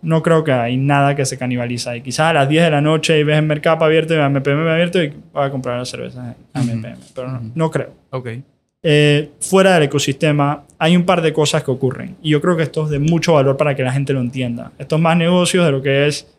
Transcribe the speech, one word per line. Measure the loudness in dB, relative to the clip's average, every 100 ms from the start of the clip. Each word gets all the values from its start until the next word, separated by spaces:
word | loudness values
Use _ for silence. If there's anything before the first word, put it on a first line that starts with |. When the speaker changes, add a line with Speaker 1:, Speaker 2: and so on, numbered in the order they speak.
Speaker 1:
no | 0 0
creo | 2 2
que | 2
hay | 0 0 -2
nada | 2 2 2 0
que |
se | -4 -4
canibaliza. | -6 -4 -4 -6 -8 -10
Y |
quizás | -10 -2 0
a |
las | 2 2
diez | 4
de | 2
la | 2
noche | 2 0 2 2
y |
ves | 2 2
el | 2
mercado | 0 0 2 2
abierto | 2 2
y | 0
A | 2
M | 0
P | 0
M | 0 0
abierto | 0 0 0
y | -2 -6 -12
vas | -4 -4
a |
comprar | -4 -6 -6
las | -8
cervezas | -10 -12 -12 -14 -16 -12
en | -4
Speaker 2:
Ujú. | -4
Speaker 1:
A |
M | -4
P | -10
M, | -16 -18
pero | -12 -10
no, | -8
Speaker 2:
Ujú. | -10
Speaker 1:
no | -2 -2
creo. | -2 -8 -12 _
Speaker 2:
Ok. | -10 -10 -12 -16 _ _ _ 2
Speaker 1:
Eh, | 4 4 2 -2 -10
fuera | 0 4 4
del | 4
ecosistema, | 2 0 -2 -2 0 2 0 -2 -10 _
hay | 2
un | 2 4
par | 2
de | 2
cosas | 0 0 0
que | -2
ocurren. | -2 -2 -4 -12 -10
Y | -2
yo | 0
creo | 2
que | 0
esto | -2 -4
es | -4
de | -2
mucho | 0 0 2
valor | 2 4 2
para | 0
que | -2
la | -2
gente | -2 -2
lo | -2
entienda. | -4 -4 -6 -6 -12 _
Esto | -4 0
es |
más | 2 2
negocios | 2 2 2 2
de | 2
lo | 0
que | 0 2 2
es | -2 -10